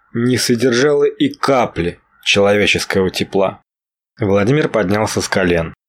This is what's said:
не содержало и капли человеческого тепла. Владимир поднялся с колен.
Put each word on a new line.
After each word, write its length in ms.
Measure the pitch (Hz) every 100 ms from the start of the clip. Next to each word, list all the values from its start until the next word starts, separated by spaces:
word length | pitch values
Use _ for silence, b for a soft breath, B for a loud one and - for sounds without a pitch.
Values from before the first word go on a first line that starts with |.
| _
не 240 | 117 123 123
содержало 680 | - 117 127 120 147 143 147
и 240 | - 139
капли 680 | - - 131 107 - 85 - _ _
человеческого 840 | - 101 101 104 95 87 - 98 92
тепла. 520 | - - 98 95 - _ _ _ _ _ -
Владимир 500 | 104 101 101 151 -
поднялся 500 | 113 90 104 107 104
с 80 | -
колен. 460 | 101 90 85 82 -